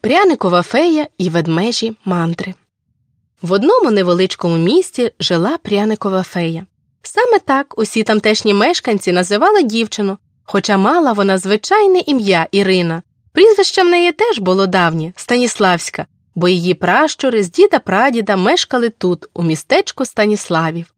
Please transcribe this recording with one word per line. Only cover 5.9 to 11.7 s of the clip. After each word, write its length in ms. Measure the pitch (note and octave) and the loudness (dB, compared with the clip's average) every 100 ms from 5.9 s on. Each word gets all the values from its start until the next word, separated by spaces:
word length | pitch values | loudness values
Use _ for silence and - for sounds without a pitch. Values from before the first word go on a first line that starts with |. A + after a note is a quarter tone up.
| G#3+ G3+ F#3+ | -2 -4 -4
фея. 420 | F#3 F#3 E3+ E3 F#3+ _ _ _ | -4 -6 -6 -6 -12 _ _ _
Саме 380 | - - B4 G#4+ | -8 -2 2 0
так 380 | - C4+ C4+ - | 2 -2 -2 -6
усі 260 | A3 A3+ | -4 -2
тамтешні 500 | G#3+ G#3+ G#3+ G#3+ G#3+ | 0 0 2 0 0
мешканці 580 | G3+ A#3+ F4 - G#3 - | 2 0 0 -2 -4 0
називали 520 | F3+ F3+ G#3 E4+ G#4 | -2 0 0 2 2
дівчину, 540 | C4+ A3+ A3 - G3+ G3 _ _ | 0 -2 -4 -4 -6 -6 _ _
хоча 340 | - G3 - G3 | -4 -4 0 2
мала 360 | G3 E4+ D4 | 2 2 0
вона 240 | G#3 G3 F#3+ | 0 0 0
звичайне 640 | F#3+ G#3+ - | 0 -2 0